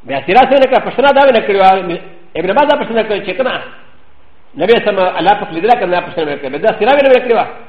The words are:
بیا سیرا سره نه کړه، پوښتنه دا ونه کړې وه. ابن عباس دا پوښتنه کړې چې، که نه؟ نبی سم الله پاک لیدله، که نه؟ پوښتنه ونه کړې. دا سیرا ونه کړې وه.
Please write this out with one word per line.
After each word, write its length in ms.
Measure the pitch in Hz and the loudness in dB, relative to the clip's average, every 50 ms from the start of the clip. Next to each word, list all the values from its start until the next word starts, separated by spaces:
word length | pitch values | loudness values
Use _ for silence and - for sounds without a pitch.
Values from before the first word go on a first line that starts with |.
| - | -10
بیا 140 | 120 135 139 131 | -8 -8 -8 -4
سیرا 140 | - 185 240 | 2 4 4
سره 180 | 262 226 262 285 | 4 4 4 2
نه 80 | 262 254 | 2 2
کړه، 100 | 262 214 196 | 2 0 0
پوښتنه 240 | 196 170 - 262 285 | -2 -4 0 2 2
دا 100 | 277 277 277 277 | 4 4 4 4
ونه 120 | 240 220 214 | 4 2 0
کړې 100 | 208 202 | 0 0
وه. 420 | 196 190 190 190 190 180 180 170 175 - - - - - - - | 4 4 4 4 2 -2 -6 -8 -10 -10 -16 -20 -20 -20 -12 -10
ابن 140 | 151 165 180 | -6 -4 -2
عباس 160 | 196 247 294 285 | 0 0 2 2
دا 80 | 294 277 | 0 -2
پوښتنه 220 | 233 - 226 226 214 220 | -2 -4 -2 -4 -2 -2
کړې 180 | 214 190 - | -4 -6 -4
چې، 60 | 185 180 | -8 -6
که 60 | 180 | -4
نه؟ 200 | 262 254 185 - - - - - - - - - - - - - - - - - - - - | -4 -4 -4 -6 -10 -12 -18 -20 -20 -20 -20 -20 -20 -20 -20 -20 -20 -20 -20 -20 -20 -18 -8
نبی 180 | 139 160 196 233 214 - | -4 0 2 2 2 2
سم 140 | 208 202 190 | -2 0 0
الله 360 | 185 180 - - 160 185 208 202 | 0 -2 -2 0 0 0 0 0
پاک 120 | 196 - | -2 -8
لیدله، 220 | 156 165 170 214 180 - | -8 -4 0 0 0 0
که 60 | 196 | 0
نه؟ 140 | 180 180 175 | -2 -2 -4
پوښتنه 240 | 170 - - - 160 | -4 -4 -6 -6 -4
ونه 100 | 147 143 | -4 -6
کړې. 200 | - - 131 131 | -8 -8 -8 -8
دا 220 | 151 175 220 202 - | -2 -2 -2 0 0
سیرا 140 | 202 233 | 2 2
ونه 160 | 277 294 269 277 254 247 254 | 2 4 4 4 4 2 2
کړې 100 | 247 233 | 0 0
وه. 120 | 202 156 - - - - | -2 -2 -4 -8 -18 -20